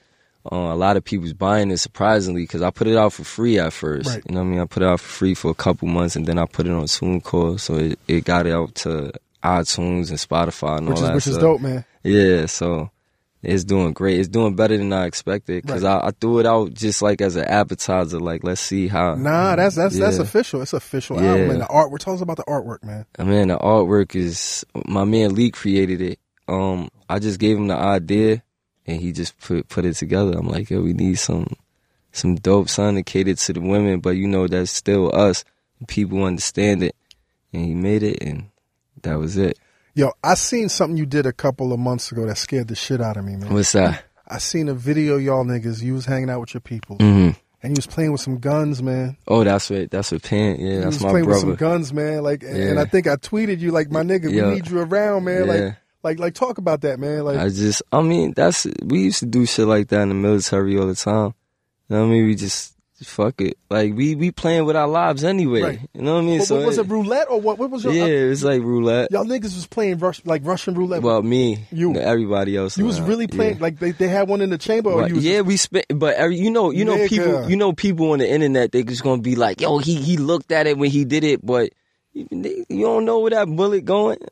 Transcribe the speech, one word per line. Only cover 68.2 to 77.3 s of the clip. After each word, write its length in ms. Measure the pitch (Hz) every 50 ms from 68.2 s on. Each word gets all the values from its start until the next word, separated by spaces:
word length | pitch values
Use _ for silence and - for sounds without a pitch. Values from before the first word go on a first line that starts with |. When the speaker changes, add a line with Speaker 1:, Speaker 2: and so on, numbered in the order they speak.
| 131 127
Speaker 1:
was 120 | 135 143 139
like 200 | 139 135 127 117
roulette. 480 | 120 120 120 117 117 117 123 120 -
Speaker 2:
y'all 160 | 190 196 214
niggas 160 | 226 254 254 214 202 180
was 120 | 185 165
playing 320 | - - 233 214 190 180 165
Rus-, 240 | 175 180 160 - -
like, 160 | 170 160 156 139
Russian 300 | 165 180 170 - 190 180
roulette? 280 | 175 185 180 180 165 120
Speaker 1:
Well, 200 | 117 113 110 104
me. 440 | 113 123 127 127 117 104 107 110 -
Speaker 2:
You. 240 | 165 160 170 175 147
Speaker 1:
Everybody 600 | 78 62 101 117 117 110 98 101 98 98 98 101
else 220 | 98 95 95 - 185
Speaker 2:
You 80 | 208
was 120 | 240 185 160
Speaker 1:
around. 100 | 165 185
Speaker 2:
really 160 | 226 233 226
playing, 300 | 196 - 190 214 220 190
Speaker 1:
Yeah. 60 | 151 165
Speaker 2:
like, 160 | 165 156 156
they, 120 | 175 175 170
they 160 | - 185 180
had 180 | 185 202 196
one 140 | 190 202 202
in 80 | 196 190
the 80 | 175
chamber 320 | 156 - - 220 226 214 202
or 140 | 180 165 -
Speaker 1:
What? 60 | 175
Speaker 2:
you 60 | 170
was 80 | 156 147
Speaker 1:
Yeah, 120 | 165 196 208
Speaker 2:
just 60 | 196 180
Speaker 1:
we 80 | 196 185
spent, 260 | - - 180 190 - -
but 240 | 143 143 156 147 143
every, 240 | - 160 170 175 170
you 120 | 190 220
know, 200 | 226 233 196 165
you 160 | 131 180 214
know, 100 | 220 202
Speaker 2:
Nigga. 120 | 208 208 196
Speaker 1:
people, 400 | 220 196 175 170